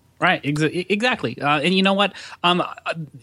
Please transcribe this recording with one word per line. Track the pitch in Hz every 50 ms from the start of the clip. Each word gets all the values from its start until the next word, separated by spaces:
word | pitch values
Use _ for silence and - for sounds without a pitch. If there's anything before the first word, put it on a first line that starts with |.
| _ _ _ -
Right, | 156 175 175 -
exa-, | - 143 147 147 156 151
e-, | - 175 175 -
exactly. | 202 208 240 254 254 - - 117 - -
Uh, | 127 143 147 151
and | 139 180 190
you | 190
know | 190 196
what? | 196 196 202 190 - - - - - -
Um, | - 175 180 175
uh, | - - - - - - 165 165 156 - - 131